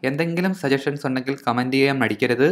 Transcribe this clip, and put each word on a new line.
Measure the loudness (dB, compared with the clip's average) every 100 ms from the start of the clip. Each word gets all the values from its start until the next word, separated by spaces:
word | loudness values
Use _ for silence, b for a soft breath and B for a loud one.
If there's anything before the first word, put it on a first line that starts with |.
| -2
എന്തെങ്കിലും | -2 -2 0 -2 0
സജഷൻസ് | 0 0 0 -4 -4
ഉണ്ടെങ്കിൽ | -4 -4 -4 -2
കമന്റ് | -2 0 2
ചെയ്യാൻ | 2 2
മടിക്കരുത്. | 0 0 0 2 2